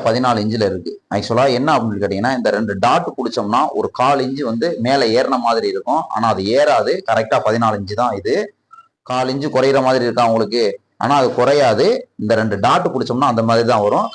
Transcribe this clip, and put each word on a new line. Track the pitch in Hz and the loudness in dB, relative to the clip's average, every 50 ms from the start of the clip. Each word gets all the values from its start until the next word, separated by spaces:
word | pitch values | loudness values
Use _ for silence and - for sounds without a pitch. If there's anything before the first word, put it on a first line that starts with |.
| - | 2
பதினாலு | 117 113 123 127 123 117 107 104 | 0 0 2 2 2 0 0 0
இன்ச்சில் | 110 110 110 104 95 | -2 0 0 0 0
இருக்கு. | 95 92 90 - - - _ - 98 | -2 -4 -8 -10 -12 -12 _ -6 -4
ஆக்சுவலா | 101 - - 113 120 139 139 120 120 | -4 -2 -2 0 2 2 2 2 0
என்ன | 143 160 147 | 0 0 0
அப்படின்னு | 127 117 110 101 95 101 | 0 0 -2 -2 -2 -2
கேட்டீங்கன்னா, | 95 98 98 110 127 135 123 | -2 -2 -2 -2 -2 -2 -2
இந்த | 110 107 101 | 0 0 0
ரெண்டு | 104 113 101 98 95 95 | 0 -2 -4 -2 0 0
டாட் | 123 147 175 170 - - - | 2 2 0 -2 -4 -6 -6
பிடிச்சோம்னா | - - - 120 104 104 113 131 156 - - 107 | -6 -6 -4 -4 -2 0 0 0 0 0 -2 -4
ஒரு | - 104 - - | -4 -4 -2 0
கால் | 127 135 143 139 131 | 0 2 2 0 -2
இன்ச்சு | 131 135 143 139 117 | -4 -4 -6 -4 -4
வந்து | 113 113 - - - 110 113 | -4 -2 -2 -4 -2 -2 -2
மேல | 127 139 139 123 110 110 127 | 0 2 2 2 2 2 2
ஏறின | 131 127 135 123 117 | 2 0 0 0 0
மாதிரி | 117 117 113 104 98 95 | 0 0 0 0 -2 -4
இருக்கும், | 95 - 120 139 160 - - - | -4 -4 -2 -2 -2 -4 -4 -4
ஆனா | 107 113 113 104 | -2 0 0 0
அது | 95 95 101 120 | 0 0 0 2
ஏறாது. | 139 147 151 131 113 101 117 170 190 - 113 | 2 4 4 2 2 2 0 -2 -2 -2 -2
கரெக்டா | 113 113 110 - 135 123 - | 0 0 0 0 0 0 0
பதினாலு | 107 110 117 117 110 107 101 | 0 0 2 2 0 0 -2
இன்ச்சு | 98 95 104 113 | -4 -6 -4 -2
தான் | 123 120 104 98 | -2 -2 -2 -4
இது. | 95 110 143 202 214 - - _ _ _ - - - _ _ _ _ - | -4 -2 -2 -2 -4 -6 -10 _ _ _ -20 -20 -20 _ _ _ _ -6
கால் | 127 127 131 127 131 | -4 -2 -2 -2 -4
இன்ச்சு | 139 143 147 - | -4 -4 -2 0
குறையிற | 131 131 139 131 139 131 | 2 2 4 4 2 2
மாதிரி | 131 131 123 120 | 2 2 2 0
இருக்கா | 120 113 123 120 117 | 0 0 2 2 2
உங்களுக்கு, | 113 113 107 101 113 120 113 101 - - _ _ _ - 107 | 2 0 0 0 0 0 0 0 -2 -4 _ _ _ -4 -2
ஆனா | 127 143 143 | 0 2 2
அது | 127 120 - - | 2 2 2 2
குறையாது. | - 143 143 147 135 120 107 110 151 208 254 262 - - _ - 104 | 2 4 4 4 4 4 4 2 2 2 0 -2 -4 -10 _ -4 -2
இந்த | 107 113 110 110 | 0 0 2 0
ரெண்டு | 110 104 95 107 | 0 -2 0 2
டாட் | 123 151 180 180 202 - | 2 2 2 0 -2 -4
பிடிச்சோம்னா | 127 117 127 120 127 143 135 117 | -4 -4 -4 -2 0 0 0 0
அந்த | 113 113 113 | 0 2 2
மாதிரி | 113 117 117 117 120 | 2 2 2 2 2
தான் | 107 101 | 2 2
வரும். | 104 123 175 220 - | 2 0 0 -2 -2